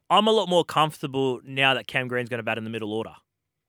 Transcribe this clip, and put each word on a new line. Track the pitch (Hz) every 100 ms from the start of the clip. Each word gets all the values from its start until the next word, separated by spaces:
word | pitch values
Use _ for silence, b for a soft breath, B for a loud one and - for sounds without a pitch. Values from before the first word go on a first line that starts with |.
| -
I'm | 185 220
a |
lot | 220 180
more | 175
comfortable | - 151 156 - 143 135 135 120
now | 135 135 135
that | 123 104
Cam | 139 127
Green's | 123 117
gonna | 120
bat | 113 113
in |
the | 110
middle | 113 107
order. | 110 107 - _ _ _ _